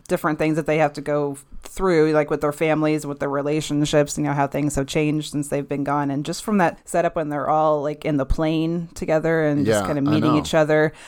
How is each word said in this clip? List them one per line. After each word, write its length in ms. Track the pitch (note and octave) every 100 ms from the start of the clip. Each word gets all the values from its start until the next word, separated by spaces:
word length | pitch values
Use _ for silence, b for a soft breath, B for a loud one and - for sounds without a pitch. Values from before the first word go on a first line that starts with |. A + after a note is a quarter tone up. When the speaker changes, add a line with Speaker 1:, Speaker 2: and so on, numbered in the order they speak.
| -
Speaker 1:
different 300 | F#3 E3 D3+
things 180 | D#3 D#3
that 100 | D3+
they 120 | D#3
have 140 | D#3
to 60 | D3+
go 360 | D3 D3 C#3+ C#3 - -
through, 500 | - - F#3+ D#3+ D#3
like, 180 | D3+ D3
with 100 | D3
their 100 | D3
families, 520 | D3 D#3+ D3+ D#3 D3+ C#3+
with 120 | C#3+
their 80 | C#3+
relationships, 880 | C#3 C#3+ D#3 - D3 D3 D3+ D3 -
you 80 |
know, 80 | D3
how 140 | C#3+ C#3
things 300 | D3 D3 C#3
have 100 | C#3
changed 460 | D#3+ D3+ D3+ D3
since 160 | D3 C#3+
they've 200 | C#3+ C#3
been 140 | C#3+
gone. 260 | C#3+ D3 C#3+
And 140 | C#3
just 180 | D3+ E3+
from 140 | - G#3
that 200 | E3 - -
setup 280 | E3+ E3+ E3+
when 140 | D3+
they're 180 | D3 C3
all, 340 | D#3 D#3 D3+
like, 220 | C#3+ D3+
in 120 | - C#3+
the 60 | C3+
plane 600 | - D#3+ D#3+ D#3+ E3+ E3+
together 500 | - E3 D#3 D#3+ E3
and 220 | D3+ D3 A2+
just 160 | G#2+
Speaker 2:
Yeah, 40 | G2
Speaker 1:
kinda 220 | D3 C#3+
Speaker 2:
I 40 |
Speaker 1:
meeting 200 | D#3 D3
Speaker 2:
know. 40 | D3+
Speaker 1:
each 160 | -
other, 380 | E3 D3+ D3+ D#3 B